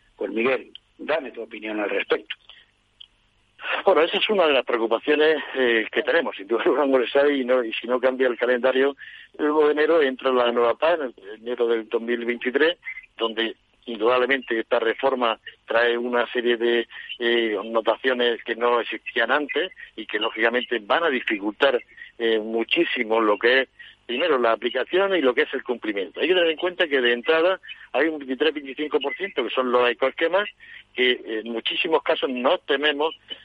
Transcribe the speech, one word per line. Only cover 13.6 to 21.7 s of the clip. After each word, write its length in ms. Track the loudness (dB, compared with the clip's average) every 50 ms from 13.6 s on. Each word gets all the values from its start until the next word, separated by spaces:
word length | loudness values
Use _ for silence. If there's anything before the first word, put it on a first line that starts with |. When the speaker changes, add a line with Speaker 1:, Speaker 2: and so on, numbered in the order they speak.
| _ _ _ _ -12
Speaker 2:
indudablemente 760 | -10 -6 0 2 2 2 2 2 2 0 -2 -2 -4 -4 -4
esta 200 | -2 -2 -2 0
reforma 600 | 0 0 -2 0 -2 -2 0 0 0 -2 -2 -4 -8 -20 -20 _ _
trae 320 | -2 2 2 2 2 2
una 300 | 0 -2 -2 0 -2 -2 -2
serie 260 | -2 -2 0 0 0
de, 300 | 2 2 0 2 0 -2 -4 -10 -16 -16 -14 -8 -4
eh, 380 | -2 0 2 2 0 0 -2 -4 -4
notaciones 800 | -2 -2 -2 0 0 0 0 0 0 0 2 0 0 0 -2 -6
que 120 | -8 -4
no 240 | -2 0 2 2 2
existían 500 | 0 -2 -8 -10 -10 -6 -2 -2 0 0
antes 400 | 0 0 -2 -2 -4 -4 -4 -4 -8 -16 -20 -18 -14
y 100 | -14 -10
que 140 | -6 -4 -4
lógicamente 600 | -4 -4 -2 0 0 2 2 0 -2 -2 -4 -4
van 240 | -2 0 0 2 2
a 40 | 0
dificultar, 720 | 0 -2 -2 -4 -4 -4 -4 -4 -2 0 2 2